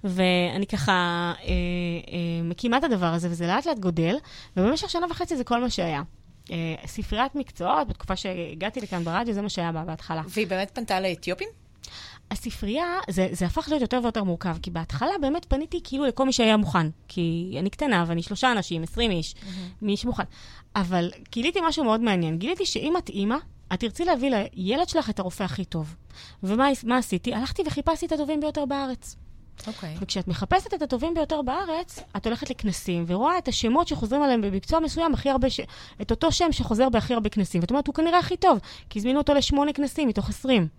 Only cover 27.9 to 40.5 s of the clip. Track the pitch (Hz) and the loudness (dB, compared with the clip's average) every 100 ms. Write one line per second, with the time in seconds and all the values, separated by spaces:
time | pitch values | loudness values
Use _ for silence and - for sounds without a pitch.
27.9 | 320 339 311 294 302 302 - 277 277 269 | 0 0 -2 0 0 0 -2 -2 -2 -4
28.9 | 254 - - - - - - - 220 170 | -6 -12 -18 -18 -20 -20 -14 -12 -10 -10
29.9 | 160 190 196 180 170 196 370 - 330 294 | -8 -4 -4 -2 -2 2 2 2 -4 -2
30.9 | 247 311 330 294 311 254 302 381 320 349 | 0 0 0 0 0 0 -2 -2 -4 -4
31.9 | - - 196 220 233 - 254 214 175 - | -12 -10 -4 -2 -4 -4 -4 -2 -2 -2
32.9 | 175 170 180 269 359 311 226 233 269 339 | -2 0 2 2 2 0 0 2 2 2
33.9 | 294 220 269 285 240 202 190 - 320 320 | 0 0 2 4 4 2 -2 2 2 2
34.9 | - 330 269 277 262 262 - - - - | 0 2 2 2 2 2 0 -8 -14 -20
35.9 | - 202 226 330 - 349 285 269 214 262 | -12 -2 2 4 4 2 2 2 4 4
36.9 | 233 - 240 208 - 185 175 170 269 285 | 4 2 0 0 0 0 0 2 0 0
37.9 | 285 320 349 339 359 381 233 - - - | 2 4 4 2 4 6 6 2 -18 -8
38.9 | 214 220 277 294 285 - 285 294 285 277 | -2 2 4 6 4 4 2 2 2 -2
39.9 | - 285 208 196 214 262 | 0 0 0 -2 -4 2